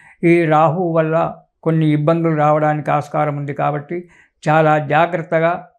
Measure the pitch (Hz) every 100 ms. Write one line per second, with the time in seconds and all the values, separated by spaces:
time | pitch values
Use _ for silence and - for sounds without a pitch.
0 | - - 170 170 160 151 160 170 170 165
1 | 156 160 160 - _ _ 165 160 156 151
2 | 151 170 165 151 151 151 151 151 143 147
3 | 143 151 151 143 143 143 147 147 147 175
4 | 175 _ _ _ 151 160 156 151 139 147
5 | 170 175 160 165 165 180 -